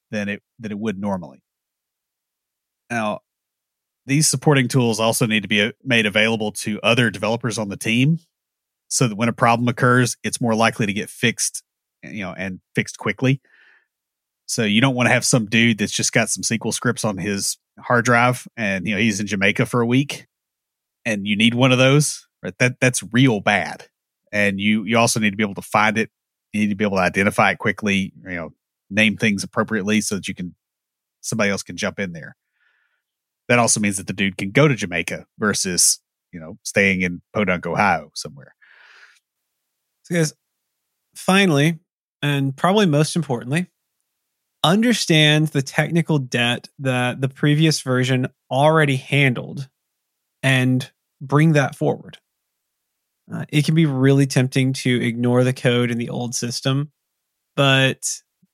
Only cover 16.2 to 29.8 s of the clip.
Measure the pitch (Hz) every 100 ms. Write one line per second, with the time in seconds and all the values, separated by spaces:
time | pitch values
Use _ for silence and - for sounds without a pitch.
16.2 | 110 - - 110 113 - 123 107 110 92
17.2 | 101 98 - - _ - - 123 117 117
18.2 | 123 127 - - 104 95 90 98 113 98
19.2 | 101 104 98 104 117 123 117 127 143 -
20.2 | - _ _ _ _ _ _ _ 117 104
21.2 | 101 104 117 120 131 123 131 143 147 -
22.2 | - _ 98 - 127 131 131 - 95 120
23.2 | 135 104 104 101 73 - - _ _ _
24.2 | _ 104 101 98 104 110 101 117 117 117
25.2 | 107 101 104 92 - 107 107 107 104 _
26.2 | _ _ _ 107 104 101 104 95 90 95
27.2 | 101 110 101 87 110 98 104 98 95 -
28.2 | 92 87 78 - _ _ _ 98 110 98
29.2 | 113 98 - - 107 110